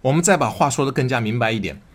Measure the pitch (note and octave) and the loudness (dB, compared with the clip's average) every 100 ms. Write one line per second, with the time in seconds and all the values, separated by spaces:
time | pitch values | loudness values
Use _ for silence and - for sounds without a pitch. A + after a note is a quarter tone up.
0 | C3 D3+ F#3+ F3+ A#2+ - D3 C3 C#3 C3+ | 2 2 4 2 2 0 0 2 -2 0
1 | B2+ B2+ G#2+ A#2+ A2+ A2+ F2+ - - | -2 -2 -2 0 0 -2 -6 -10 -18